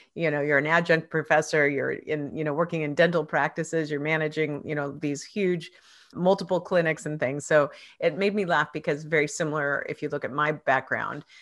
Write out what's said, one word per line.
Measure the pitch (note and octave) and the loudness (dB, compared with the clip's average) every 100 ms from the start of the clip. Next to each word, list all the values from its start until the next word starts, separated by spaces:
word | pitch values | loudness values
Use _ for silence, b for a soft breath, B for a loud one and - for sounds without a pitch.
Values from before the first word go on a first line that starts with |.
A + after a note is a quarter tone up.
| B - | B -4
you | E3 | -2
know, | D3 | 0
you're | C#3+ C#3+ | 2 2
an | D3 | 4
adjunct | E3+ E3+ D#3+ D#3+ | 2 4 2 2
professor, | D#3+ D3+ D#3 D#3 D#3 C#3+ | -2 2 2 4 2 2
you're | C#3 C3 | 2 -2
in, | - - D3+ C#3+ D3+ | -4 -4 -6 -4 -4
you | |
know, | D3+ | -2
working | C#3+ E3+ E3+ | -2 -2 -2
in | D3 | -2
dental | D3 E3+ E3+ D3+ | 2 4 2 0
practices, | D#3+ D3 - D#3+ E3 D3+ | 0 0 -2 -4 -2 -2
you're | D3 | -2
managing, | D3 D#3+ D#3 D#3 D3+ C#3+ - | 0 0 0 0 -2 -2 -6
you | D3 | -4
know, | C#3+ | -4
these | C#3+ D3+ C#3 | -4 -4 -4
huge | - G#3+ F#3+ F3 D#3+ b b b b | -6 -2 0 0 -4 b b b b
multiple | - F3+ G3 F#3 F3+ | 0 2 2 2 -2
clinics | E3+ F3 D#3+ D#3 D#3 | 0 2 2 0 -4
and | D3+ | -4
things. | B2+ C#3+ - | -2 -4 2
So | D#3 C#3+ B B B | 4 4 B B B
it | E3+ E3 | -2 0
made | G3 G#3 | 0 0
me | F3+ | 0
laugh | D#3+ D3+ | 0 0
because | D#3+ E3 D3 | -2 -2 -4
very | D#3 D#3+ D3+ | 0 0 2
similar, | - D#3+ D3+ C#3+ C#3+ - | 0 -2 -2 -2 -2 -4
if | D3+ | -6
you | D3+ | -4
look | C#3+ C#3 | -4 -4
at | |
my | C#3+ D3 | -2 0
background, | C#3 - C3 - A2+ G#2+ C3 - b | 0 2 2 0 -4 -4 -8 -12 b